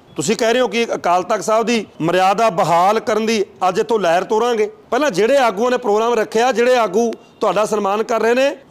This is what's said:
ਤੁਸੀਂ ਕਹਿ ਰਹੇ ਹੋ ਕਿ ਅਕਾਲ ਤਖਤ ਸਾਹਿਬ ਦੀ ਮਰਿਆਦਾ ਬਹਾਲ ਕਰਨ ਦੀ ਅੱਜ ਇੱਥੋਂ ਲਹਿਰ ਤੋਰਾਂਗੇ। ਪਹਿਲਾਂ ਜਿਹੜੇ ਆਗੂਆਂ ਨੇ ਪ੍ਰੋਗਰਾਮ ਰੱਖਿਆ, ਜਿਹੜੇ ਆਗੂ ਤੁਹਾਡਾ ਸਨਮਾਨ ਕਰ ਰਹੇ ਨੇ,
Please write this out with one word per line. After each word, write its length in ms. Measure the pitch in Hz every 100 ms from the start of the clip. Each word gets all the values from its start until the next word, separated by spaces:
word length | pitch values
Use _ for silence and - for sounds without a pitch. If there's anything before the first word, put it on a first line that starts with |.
| - -
ਤੁਸੀਂ 200 | 156 214
ਕਹਿ 180 | 226
ਰਹੇ 80 | 240
ਹੋ 60 | 247
ਕਿ 180 | 214 233 143
ਅਕਾਲ 280 | 175 175
ਤਖਤ 200 | 180 214
ਸਾਹਿਬ 220 | 180 220 220
ਦੀ 200 | 240 196 -
ਮਰਿਆਦਾ 480 | 156 180 185 202 226
ਬਹਾਲ 500 | 165 151 170 185 220
ਕਰਨ 260 | 220 214 220
ਦੀ 180 | 226 190 - 185
ਅੱਜ 120 | 190
ਇੱਥੋਂ 200 | 220 226
ਲਹਿਰ 240 | 175 170
ਤੋਰਾਂਗੇ। 460 | 190 220 240 233 214 - -
ਪਹਿਲਾਂ 180 | 240 294
ਜਿਹੜੇ 260 | 175 220 277
ਆਗੂਆਂ 320 | 240 190 247
ਨੇ 60 | 247
ਪ੍ਰੋਗਰਾਮ 360 | 240 208 226
ਰੱਖਿਆ, 380 | 240 208 220 247
ਜਿਹੜੇ 240 | 233 240 254
ਆਗੂ 340 | 220 185 233 - - _
ਤੁਹਾਡਾ 260 | 214 180 214
ਸਨਮਾਨ 380 | 214 202 208
ਕਰ 180 | 220 226
ਰਹੇ 120 | 220
ਨੇ, 220 | 247 269 - -